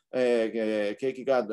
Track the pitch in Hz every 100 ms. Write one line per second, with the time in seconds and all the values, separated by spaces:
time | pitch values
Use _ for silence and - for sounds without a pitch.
0 | _ 127 123 120 113 113 110 107 104 104
1 | 135 131 123 127 107